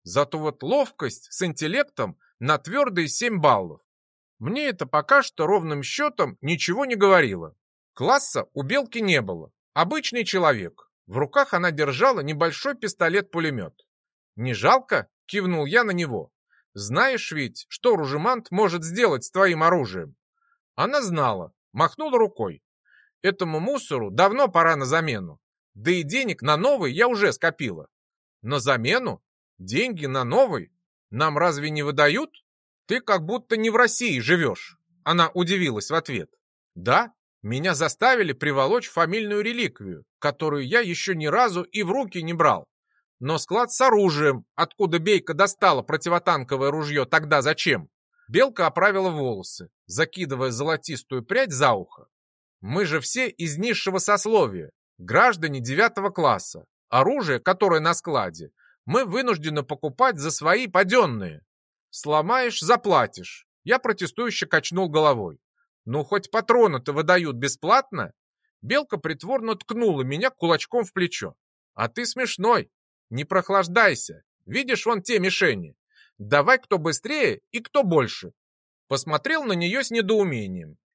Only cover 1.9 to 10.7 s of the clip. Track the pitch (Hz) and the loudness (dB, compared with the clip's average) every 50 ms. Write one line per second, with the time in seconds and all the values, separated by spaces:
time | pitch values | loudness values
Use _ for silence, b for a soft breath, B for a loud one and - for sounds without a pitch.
1.9 | _ - 113 92 76 _ _ _ _ - 117 143 156 143 - 160 220 285 285 240 | _ -6 -6 -6 -6 _ _ _ _ -6 -2 0 0 0 -2 -2 0 0 0 0
2.9 | 185 175 160 143 - - 240 233 214 170 151 139 117 101 92 82 76 - _ _ | 0 -2 -2 -2 -2 -4 -2 -2 0 2 4 4 4 4 0 -6 -12 -18 _ _
3.9 | _ _ _ _ _ _ _ _ _ - 110 156 233 294 302 269 190 - - - | _ _ _ _ _ _ _ _ _ -12 -8 -6 -6 -4 -4 -4 -4 -6 -6 -4
4.9 | - 151 147 - 277 285 - - - - - 170 208 190 160 160 147 143 127 - | -2 -2 2 4 4 4 2 0 -4 -2 0 2 2 0 0 -2 -6 -6 -6 -6
5.9 | - 277 294 294 294 - 160 123 - - - 151 175 - - 175 175 254 277 254 | -4 -2 -4 -2 0 -2 -2 -2 -4 -6 -4 -4 -2 -2 -2 -2 -2 -2 -2 -2
6.9 | 233 190 202 196 190 175 143 107 95 85 80 78 _ _ _ _ _ _ _ _ | 0 4 6 6 8 6 6 4 0 -6 -8 -12 _ _ _ _ _ _ _ _
7.9 | _ - 127 202 269 277 - - - 123 - _ - 139 131 135 240 285 254 226 | _ -2 0 2 2 2 2 -2 -4 -6 -6 _ -8 -8 -4 -2 -2 -2 -2 -2
8.9 | - 233 214 190 165 131 107 95 87 82 78 - _ _ _ _ - 147 170 185 | -4 -2 0 2 2 2 0 -2 -8 -10 -10 -18 _ _ _ _ 0 0 0 0
9.9 | 302 302 - - 233 240 175 - 202 185 170 151 127 104 90 82 | 0 -4 -4 -4 -4 -4 -4 -2 0 2 4 4 2 2 -2 -10